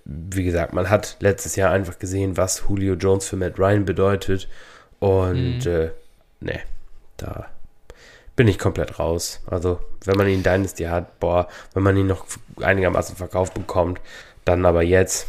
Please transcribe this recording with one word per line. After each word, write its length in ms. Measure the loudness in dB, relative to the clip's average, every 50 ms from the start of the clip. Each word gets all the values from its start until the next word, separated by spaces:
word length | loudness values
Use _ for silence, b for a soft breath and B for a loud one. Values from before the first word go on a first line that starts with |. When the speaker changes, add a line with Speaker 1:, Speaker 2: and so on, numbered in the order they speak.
| -16
Speaker 1:
wie 400 | -12 -12 -10 -10 -6 -4 -2 0
gesagt, 280 | 0 0 0 0 -2 -2
man 160 | -2 0 2
hat 260 | 2 2 2 0 -6 0
letztes 360 | 2 2 2 0 -2 -6 -2
Jahr 140 | 2 2 2 2
einfach 260 | 2 0 -4 -8 -8
gesehen, 380 | -8 -4 -2 -2 -2 0 0
was 260 | 0 0 0 0 0 0 2
Julio 260 | 2 2 0 0 0
Jones 340 | 2 2 2 2 2 0 -2
für 80 | -4
Matt 220 | -4 -4 -4 -2 2
Ryan 260 | 2 4 4 4 2
bedeutet. 640 | 0 0 2 2 2 2 0 0 0 -2 -2 -2 -6 B B B B B B B B B -2
Und, 640 | 2 2 4 4 2 2 0 0 -2 -2 -2 -4 -2
Speaker 2:
Mhm. 60 | -2
Speaker 1:
äh, 200 | 0 0 0 -2 -4 -10 -14 -18 -20 _ _ _ _ -12
nee, 200 | -8 -8 -8 -6 -6 -6 -6 -6 -6 -10 -14 -16 -18 -18 -16
da 300 | -12 -12 -10 -10 -10 -12 -10 -10 -10 -10 -12 -16 -20 -20 -20 B B B B B B B B B
bin 120 | 2 4 4
ich 100 | 4 2
komplett 400 | 2 -2 -2 -2 -4 -4 -4 -4
raus. 420 | -2 -2 -2 -2 -4 -6 -8 -10 -8
Also, 340 | -6 -4 -2 0 -2 -2 -2 -2 -4 -4 -4 -2
wenn 120 | 0 2
man 100 | 2 4 2
ihn 60 | 2
in 60 | 2 2
Dynasty 420 | 2 2 2 2 0 -4 -6 -4
hat, 360 | -2 -2 -4 -4 -6 -8 -4
boah, 280 | -2 0 2 2 0 0 B B B B B
wenn 80 | 2 4
man 140 | 4 4
ihn 100 | 4 2
noch 200 | 2 0 -2 -6
f-, 120 | -12 -14 -14 -16 -16 -10 -4 0
einigermaßen 540 | 0 2 2 2 2 2 0 -2 -2 -6
verkauft 380 | -10 -10 -4 -2 -2 -2 -2 -2
bekommt, 460 | -6 -6 -2 0 0 2 0 0 -6 B B B B B B B B -2
dann 180 | 0 2 4 4
aber 180 | 4 4 4 4
jetzt. 440 | 6 6 6 4 4 0 -6 -6